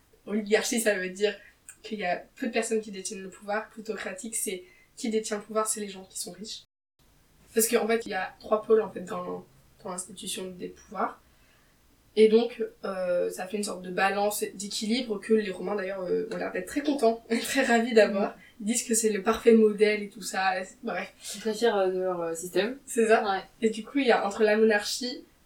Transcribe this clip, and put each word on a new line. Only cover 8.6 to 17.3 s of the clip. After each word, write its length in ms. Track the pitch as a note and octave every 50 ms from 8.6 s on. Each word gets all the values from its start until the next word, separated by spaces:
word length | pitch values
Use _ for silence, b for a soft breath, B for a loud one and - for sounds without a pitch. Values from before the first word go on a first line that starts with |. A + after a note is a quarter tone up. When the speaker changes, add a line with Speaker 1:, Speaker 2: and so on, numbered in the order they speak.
Speaker 1:
pôles, 200 | - - A3 A3
en 100 | G3 -
fait, 80 | - -
dans, 460 | F#2 - - F3+ F3+ F2+ F2+ F3+ F3+ - _ _ _ _ _ _ -
dans 60 | G3+
l'institution 560 | F3+ F#3 - - G3+ - - F#3 - - F#3 F#3 F3+ F3+
des 80 | F3
pouvoirs. 520 | F3 - - - - - - A3+ - - - _ _ _ _ _ _ _ _ _ _ _ _ _ _ _ _ _ _ _
Et 120 | G#3 A3
donc, 340 | G#3+ G#3 A3+ A#3+ A#3 - - A3 - - _ -
euh, 440 | G3 G3 F#3 F#3 F3+ F3+ F3 F3+ F3+
ça 160 | - - F#3
fait 100 | F#3 -
une 60 | G#3 G#3
sorte 180 | G3+ F#3 F3+
de 80 | F#3 F#3
balance 540 | F3+ F3+ F#3+ G3 G3 G3+ G3+ G#3 G#3 - A3 G#3 -
d'équilibre 640 | F#3+ G3+ G3+ - - A3 G3+ A3+ C4 B3 A#3 G#3 G3
que 140 | - - A3
les 160 | A3 G#3 F#3+
Romains, 260 | F3+ F3+ F3+ F#3 G#3
d'ailleurs, 280 | G#3 F#3+ F#3 G3 F#3+ F#3
euh, 240 | F3 F3+ F3+ F3+ F3+
ont 60 | -
l'air 140 | F3+ F#3 -
d'être 160 | - F#3 F3+
très 140 | - - D4 C#4+
contents 400 | D#4 C#4 C#4+ A3+ A3+ A3+ - -
<laughs> 40 | -